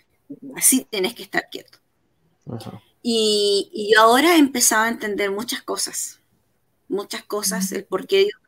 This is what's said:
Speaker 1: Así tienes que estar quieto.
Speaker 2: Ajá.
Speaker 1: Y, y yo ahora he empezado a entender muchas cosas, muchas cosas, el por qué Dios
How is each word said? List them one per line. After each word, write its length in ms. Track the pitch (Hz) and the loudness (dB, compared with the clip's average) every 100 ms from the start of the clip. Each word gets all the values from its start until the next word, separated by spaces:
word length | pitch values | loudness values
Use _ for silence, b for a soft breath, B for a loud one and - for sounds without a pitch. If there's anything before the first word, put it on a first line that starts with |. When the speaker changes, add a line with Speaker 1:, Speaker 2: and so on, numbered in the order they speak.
| _ _ - 277 277 - | _ _ -20 -18 -16 -2
Speaker 1:
Así 300 | - 262 - | 0 2 -2
tienes 240 | 208 185 | -4 -4
que 80 | - | -6
estar 260 | 196 - - | -8 -6 -6
quieto. 280 | - - _ _ _ _ _ _ _ - | -12 -18 _ _ _ _ _ _ _ -14
Speaker 2:
Ajá. 320 | 117 - - _ _ | -14 -14 -18 _ _
Speaker 1:
Y, 680 | 240 226 214 208 202 202 - | -4 0 0 2 2 0 -2
y 200 | - 208 | -6 2
yo 60 | 214 | 6
ahora 320 | 226 247 320 339 | 6 6 6 6
he 20 | |
empezado 460 | 277 254 - 220 | 4 4 0 2
a 40 | 226 | 0
entender 420 | 233 214 196 202 | -2 -6 -2 -2
muchas 320 | 202 240 254 | -4 -6 -8
cosas, 580 | - 196 - - - - _ _ _ _ _ _ - | -8 -8 -6 -8 -10 -14 _ _ _ _ _ _ -8
muchas 340 | - - 226 | -8 -8 -12
cosas, 480 | - 208 202 185 190 | -8 -6 -4 -4 -4
el 120 | 196 | -8
por 220 | - 190 190 | -6 -8 0
qué 120 | 196 | 2
Dios 220 | 202 - | 2 -2